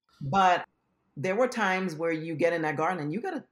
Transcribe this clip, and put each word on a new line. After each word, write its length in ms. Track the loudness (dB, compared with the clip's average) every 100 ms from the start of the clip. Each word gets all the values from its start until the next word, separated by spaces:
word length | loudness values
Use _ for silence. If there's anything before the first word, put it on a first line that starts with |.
| _ _
But 420 | -2 4 4 4 -2 _ _ _ _ -6
there 200 | -2 2
were 120 | 0
times 460 | 0 0 0 -2
where 180 | -2 -2
you 220 | -2 -4
get 200 | 0 2
in 80 | 2
that 140 | -2 0
garden 260 | 0 0
and 100 | -4
you 80 | -4
gotta 240 | -4 -8 -10